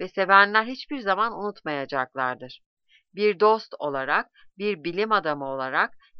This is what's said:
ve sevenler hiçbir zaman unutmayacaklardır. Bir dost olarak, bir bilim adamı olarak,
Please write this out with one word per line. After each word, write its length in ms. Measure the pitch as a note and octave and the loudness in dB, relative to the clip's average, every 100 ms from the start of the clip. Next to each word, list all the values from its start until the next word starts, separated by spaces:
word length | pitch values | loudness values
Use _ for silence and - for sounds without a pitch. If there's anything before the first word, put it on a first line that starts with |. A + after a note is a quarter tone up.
ve 80 | F#3 | -10
sevenler 560 | - F#3 G3 G3+ G#3+ | -2 6 6 8 4
hiçbir 340 | A3+ C4 - C#4+ | 0 -8 -10 -6
zaman 400 | G3+ F#3+ A#3 F3+ | -2 0 0 -2
unutmayacaklardır. 1200 | G#3 G3 D#3+ D3 C3+ C#3 B2+ C3+ B2+ A#2+ B2+ - _ _ _ _ _ | -8 -8 -6 -6 -4 -4 -4 -4 -4 -4 -12 -18 _ _ _ _ _
Bir 260 | F3+ G#3 F3 | 0 0 4
dost 340 | G#3+ A3 - - | 4 4 -2 -8
olarak, 480 | D3 C#3 C3+ F3 B3 _ - - | -6 -4 -2 -2 -4 _ -20 -6
bir 260 | G#3 F#3 | -4 -4
bilim 280 | D#3 F3 A3 | -6 -4 0
adamı 320 | G#3 D#3 D3 | 0 0 -4
olarak, 480 | C3+ C3+ C3 D3 A3+ - _ | -4 -6 -4 -2 -2 -4 _